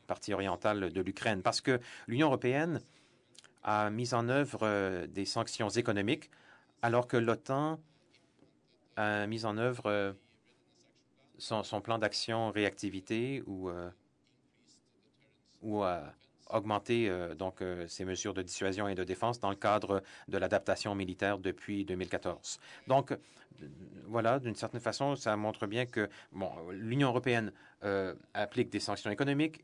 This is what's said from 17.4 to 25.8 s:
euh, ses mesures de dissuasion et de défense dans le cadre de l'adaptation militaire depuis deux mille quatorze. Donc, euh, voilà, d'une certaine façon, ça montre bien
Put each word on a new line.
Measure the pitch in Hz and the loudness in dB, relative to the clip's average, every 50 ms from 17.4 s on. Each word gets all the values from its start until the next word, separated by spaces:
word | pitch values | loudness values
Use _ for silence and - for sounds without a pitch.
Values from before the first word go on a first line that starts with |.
| 95 92 - - | -4 -4 -4 -4
euh, | 95 90 90 87 85 82 | -6 -4 -4 -6 -6 -8
ses | - - 92 | -8 -6 -4
mesures | 92 92 - - 104 92 | -4 -4 -2 -4 -4 -4
de | 95 | -4
dissuasion | 92 90 - - 98 95 92 104 104 | -6 -6 -4 -2 0 0 0 0 -2
et | 101 95 | -2 0
de | 92 90 | -2 -2
défense | 90 92 - 113 117 117 - | -2 -2 0 0 0 0 0
dans | - 98 | -2 -2
le | 98 | -2
cadre | - - 104 107 104 101 95 98 95 - - - - - - | 2 2 4 4 4 2 2 0 0 0 -4 -12 -18 -8 -4
de | 95 | -2
l'adaptation | 95 92 - 104 95 - - 92 - - 107 101 | 0 2 2 2 2 4 2 0 0 0 -2 -2
militaire | 98 95 90 92 - 101 98 101 95 | -2 -2 -4 -2 0 0 0 0 0
depuis | 90 92 - - - - 101 101 98 | -2 -4 -4 -4 -6 -4 -2 -2 -2
deux | 92 92 | -2 -2
mille | 92 92 | -4 -2
quatorze. | 87 95 87 - 90 82 - - - - - - - - - - | -2 -4 -2 -2 -4 -6 -6 -8 -10 -10 -10 -12 -18 -20 -12 0
Donc, | - 131 139 131 - | 2 4 4 4 2
euh, | 135 - - - - - - _ - - 76 71 73 82 92 - - - - | -4 -8 -8 -16 -20 -20 -20 _ -20 -18 -16 -16 -16 -16 -18 -18 -16 -16 -10
voilà, | 98 113 117 110 113 131 139 | -2 0 4 4 4 4 4
d'une | 123 113 101 | 2 -2 -4
certaine | - 113 - - 120 | -4 -6 -6 -6 -4
façon, | - 113 - - 139 143 139 | -2 -2 0 0 0 0 0
ça | 127 - 110 107 | 0 2 0 2
montre | 107 107 107 101 - 110 | 2 0 -2 -2 -2 -4
bien | 101 107 123 | -2 -2 -2